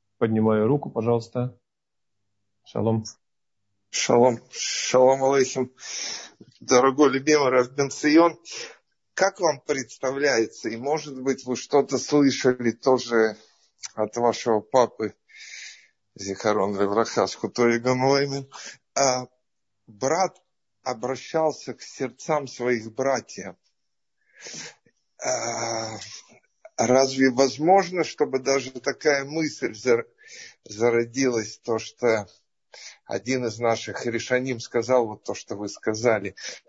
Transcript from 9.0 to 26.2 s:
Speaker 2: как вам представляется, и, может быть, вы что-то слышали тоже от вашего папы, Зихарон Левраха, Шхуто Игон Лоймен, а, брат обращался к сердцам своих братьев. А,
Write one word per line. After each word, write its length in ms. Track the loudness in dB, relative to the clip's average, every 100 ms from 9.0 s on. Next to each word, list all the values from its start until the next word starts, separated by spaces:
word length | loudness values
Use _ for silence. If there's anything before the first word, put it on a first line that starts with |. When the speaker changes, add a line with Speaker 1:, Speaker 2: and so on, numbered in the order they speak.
| _
Speaker 2:
как 260 | 0 0 2
вам 200 | -2 -2
представляется, 1080 | -4 -6 -6 -6 -6 0 2 2 0 -4 -8
и, 80 | -6
может 440 | -4 -4 -6 -6
быть, 240 | -4 -4
вы 120 | -4 -8
что-то 420 | 0 0 2 -2
слышали 720 | 0 4 4 4 2 2 -2
тоже 680 | 0 2 2 2 2 2 -2 _ _ _ _ -14
от 220 | -6 -4 0
вашего 440 | 0 0 0 0
папы, 540 | 2 2 2 0 -8 -8 _ -20 -20 -18 -18 -20 _ _ _
Зихарон 640 | -14 -10 -4 0 0 0 0
Левраха, 480 | 0 0 0 0 -2
Шхуто 500 | -2 -6 0 2 2
Игон 260 | 0 0
Лоймен, 460 | 2 2 0 -6 -10 -16 -18 -20 _
а, 320 | 0 0 0 -6 _ _ _ _ _ -20
брат 500 | -6 -2 0 -2 -4 _ _ _ _
обращался 920 | -10 -6 -6 -8 -6 -2 -2 -4 -10
к 80 | -14
сердцам 640 | -18 -8 -8 -8 -4 -4 -4
своих 460 | -4 -2 -2 -4
братьев. 640 | -4 -2 -2 -6 -14 -16 -18 _ _ _ _ _ _ _ _ -20 -16 -18 -20 _ _ _ _
А, 760 | -4 -4 -4 -6 -6 -6 -8 -12 -16 -20